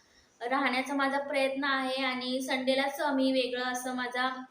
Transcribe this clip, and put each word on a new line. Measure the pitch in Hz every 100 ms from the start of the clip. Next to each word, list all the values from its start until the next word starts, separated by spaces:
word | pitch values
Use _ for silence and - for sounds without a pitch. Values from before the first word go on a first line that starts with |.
| _ _ _ _ 240
राहण्याचा | 269 269 254 262
माझा | 277 269 277
प्रयत्न | 277 285 269 269
आहे | 277 269 262 262 269
आणि | 254 247 254
संडेलाच | 262 262 254 262 277 285
मी | 302 269 262
वेगळं | 262 254 247 254
असं | 247 262 254
माझा | 247 240 254 262 254